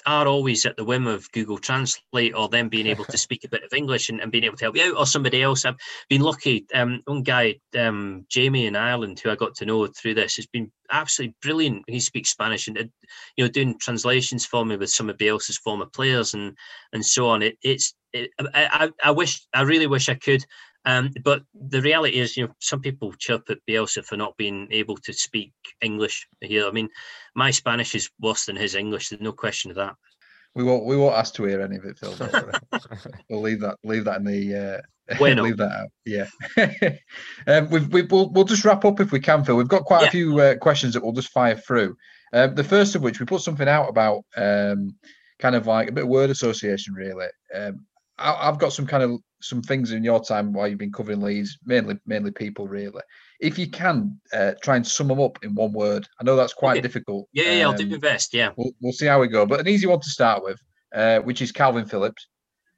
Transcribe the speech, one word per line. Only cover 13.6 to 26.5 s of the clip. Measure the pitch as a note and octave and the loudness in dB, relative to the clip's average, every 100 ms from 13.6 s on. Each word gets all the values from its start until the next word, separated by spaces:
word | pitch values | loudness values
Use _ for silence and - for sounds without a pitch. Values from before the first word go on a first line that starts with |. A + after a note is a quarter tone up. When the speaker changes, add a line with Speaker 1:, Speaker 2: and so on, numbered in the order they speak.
| C3+ A2+ | 0 -2
Speaker 1:
translations | - A#2 B2 B2+ B2 B2 - | -6 -4 0 0 0 -4 -2
for | A#2+ | -2
me | A2+ G2+ | -2 -2
with | F#2+ | -2
some | - G#2+ | -2 -2
of | G2+ | 0
Bielsa's | G#2+ G#2+ - - | 0 0 -2 -8
former | A2 G#2 F2+ | -6 -6 -6
players | - C3+ B2+ G#2+ | -2 0 0 0
and, | G#2 G2+ - - - - | -4 -8 -12 -20 -20 -12
and | A2 | -6
so | G#2+ - A#2+ | -2 2 2
on. | A2 | 2
It, | A2+ - | 0 -2
it's, | C3+ C3+ - - _ | -2 0 -2 -6 _
it, | B2 B2 - C#3 | -10 -10 -8 -2
I, | C#3+ D3+ D3+ D#3+ - | 0 2 2 0 0
I, | D3 | 0
I | |
wish, | D3+ E3 - _ | 0 -2 -4 _
I | B2+ | 0
really | C#3 D#3+ D3+ | 2 2 2
wish | C3 C3 | 0 0
I | |
could. | B2+ - C3+ - - - _ C3 | -2 0 0 0 -20 -20 _ 0
Um, | B2+ C3+ C#3 | 0 0 -2
but | C#3 C#3+ - | 0 0 -2
the | - C3+ C3 | -18 -6 -2
reality | C#3+ D#3+ D3 B2+ | 2 2 2 0
is, | A#2+ C3 | -2 -2
you | A#2+ | -6
know, | - | -6
some | - C#3 | -6 -6
people | C#3 C3+ G#2+ | -6 -8 -10
chirp | - - A2+ - | -8 -4 -4 -4
at | G#2+ - | -8 -2
Bielsa | A2 G#2+ G#2 | -2 -2 -4
for | - G#2 | -6 -8
not | G#2 - | -8 -6
being | G#2 G2 G#2+ | -8 -8 -6
able | A2 G#2+ G2 | -4 -4 -6
to | - | -10
speak | - - A2 G2 _ - - | -8 -6 -6 -8 _ -20 -8
English | A2+ G#2+ G#2 - - _ | -6 -2 -4 -6 -12 _
here. | G2 | -4